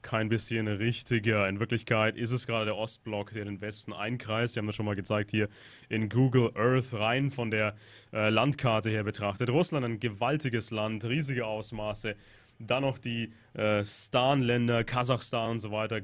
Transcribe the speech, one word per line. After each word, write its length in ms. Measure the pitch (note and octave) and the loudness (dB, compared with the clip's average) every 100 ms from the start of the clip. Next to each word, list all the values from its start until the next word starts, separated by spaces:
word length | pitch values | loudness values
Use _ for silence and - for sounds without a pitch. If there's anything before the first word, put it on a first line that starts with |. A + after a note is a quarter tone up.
kein 260 | - A2+ A2 | -2 0 2
bisschen 400 | A2+ - A2+ G#2+ | 0 0 -2 0
richtiger. 800 | G2+ A2+ A#2 - A#2 G#2+ G#2+ G2 | 0 0 -2 0 0 2 2 2
In 140 | G2 | 0
Wirklichkeit 560 | A2+ A#2 - A2 A2 - | -2 -2 0 2 2 0
ist 140 | A#2 | -2
es 140 | B2 - | -2 -2
gerade 200 | A2+ G#2+ | -2 -2
der 100 | G2+ | -2
Ostblock, 560 | A2 - A2+ G#2 G2+ | -6 -8 -6 -6 -6
der 140 | A2 G2+ | -6 -8
den 160 | G2 | -6
Westen 320 | G#2 G#2 - | -8 -10 -10
einkreist. 600 | F#2 G#2 B2 A#2 A2+ A#2 - | -6 -4 -4 -2 0 0 -2
Wir 40 | |
haben 80 | G#2+ | -4
das 80 | - | -2
schon 100 | G#2+ | -2
mal 120 | G2 | -2
gezeigt 340 | F#2 G#2+ G#2 | 0 0 0
hier 160 | G#2+ G#2 - - - - | 0 0 -4 -20 -18 -4
in 220 | A2 A2 | -2 0
Google 420 | A2 C3 B2+ A#2 - | 4 4 4 2 2
Earth, 380 | A#2+ C3 C3 | 2 2 0
rein 380 | A2+ G#2+ B2+ C#3 | -2 0 2 0
von 180 | C3+ A#2 | -2 -2
der, 280 | A2 G#2+ G#2+ - - - | 0 0 -2 -16 -20 -8
äh, 160 | A2 G#2+ | 0 4
Landkarte 600 | A2 C3+ C#3+ B2+ A2 G#2+ | 4 4 2 2 2 2
her 160 | G#2+ G#2 | 0 -2
betrachtet. 440 | - G#2 G2 B2 | -2 -2 -2 2
Russland, 360 | C#3 F3 D3+ B2 | 2 2 0 -2
ein 160 | A2 | -2
gewaltiges 680 | A#2 G2+ A#2+ D3+ C3 A2+ G#2+ | -4 -2 0 0 0 -2 -2
Land, 340 | A2 G#2+ A2 A2+ | -2 -2 -2 -2
riesige 400 | C#3+ C#3 B2 A2 | -2 -2 -2 -4
Ausmaße. 720 | G#2+ G#2+ A2 G#2+ G#2+ A2 G#2 - - - - | -4 -6 -6 -6 -4 -6 -8 -12 -20 -20 -10
Dann 220 | A2+ B2 | 0 2
noch 160 | C#3 B2+ | 2 -2
die, 340 | A#2+ A#2 A2 - - | -4 -4 -6 -8 -12
äh, 320 | - G#2+ G#2 G2+ | -2 2 2 0
Stan-Länder, 1000 | - - B2 C3 C#3+ A#2+ A#2+ A#2+ A#2 | -6 0 4 4 4 4 4 4 2
Kasachstan 680 | A2+ B2 B2 B2 - A#2+ A2+ | 2 0 2 0 0 -2 -2
und 80 | A#2 | -2
so 120 | G#2 | -4
weiter, 300 | G#2+ G#2+ A2 | -2 -2 -4